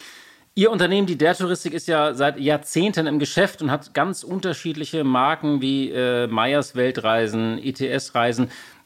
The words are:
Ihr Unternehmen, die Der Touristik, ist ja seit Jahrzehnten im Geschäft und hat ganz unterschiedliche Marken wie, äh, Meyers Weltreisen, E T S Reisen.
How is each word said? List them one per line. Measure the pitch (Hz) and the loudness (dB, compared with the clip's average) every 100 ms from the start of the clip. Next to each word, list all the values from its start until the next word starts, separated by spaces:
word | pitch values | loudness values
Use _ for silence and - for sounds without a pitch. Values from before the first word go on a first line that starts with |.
| - - - - _ - | -20 -20 -20 -20 _ 2
Ihr | 214 | 2
Unternehmen, | 208 175 196 190 | 4 2 2 0
die | 147 | 2
Der | 151 | 2
Touristik, | 180 180 180 165 | 2 -2 -4 -4
ist | 156 - | -6 0
ja | 156 151 | 2 2
seit | 127 143 143 | 2 0 2
Jahrzehnten | 139 147 - 165 208 185 156 | 0 0 0 0 0 0 0
im | 147 | 0
Geschäft | 143 - 196 - | 0 0 0 0
und | 151 | -4
hat | 147 - | -4 -2
ganz | 143 175 180 | -2 -2 -2
unterschiedliche | 113 185 190 151 165 151 151 160 | -8 -6 -4 -4 -6 -8 -6 -2
Marken | 139 127 135 160 151 143 | 2 2 2 0 0 0
wie, | 135 135 135 | 0 -2 -2
äh, | 127 123 120 120 | -2 0 0 0
Meyers | 113 123 143 127 | 0 2 2 0
Weltreisen, | 123 127 123 110 113 110 113 113 113 | 0 0 0 0 2 2 0 -2 -2
E | 135 | -6
T | 127 135 | -4 -2
S | 135 - | -2 -2
Reisen. | 123 120 117 123 - - - | 0 2 2 -2 -4 -20 -20